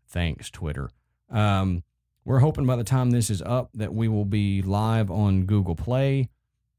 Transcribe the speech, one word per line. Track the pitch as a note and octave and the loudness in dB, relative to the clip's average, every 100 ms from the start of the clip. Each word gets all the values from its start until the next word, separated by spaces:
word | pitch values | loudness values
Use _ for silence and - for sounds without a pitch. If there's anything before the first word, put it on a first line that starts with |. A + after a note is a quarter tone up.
| _ | _
Thanks, | F2 E2+ C#2 - | -2 -2 -4 -12
Twitter. | - D2+ C#2+ B1+ - _ _ _ | -8 -6 -6 -10 -14 _ _ _
Um, | G#2+ G#2 G2 F#2+ F2 - _ _ _ - | 0 2 2 0 -2 -8 _ _ _ 0
we're | B2+ | 4
hoping | D3+ D3+ B2+ | 4 2 0
by | A#2+ | 0
the | |
time | A2 C3 B2 | 0 0 2
this | A#2+ G#2+ | 2 0
is | F#2+ | -2
up | F#2 B2+ - | -2 -4 -4
that | A2 G#2 | -8 -6
we | G#2+ A2+ | -2 0
will | G#2 G2+ | 0 0
be | G#2+ G2+ G2 | 0 0 0
live | F#2+ G2+ A2 A2+ G2+ | 0 0 2 0 0
on | G2 G#2 F#2+ | 0 2 2
Google | F#2 G#2 F#2 E2 | 2 2 0 -4
Play, | A#2+ B2+ C#3 C3+ B2 _ _ _ _ | -2 0 0 0 -2 _ _ _ _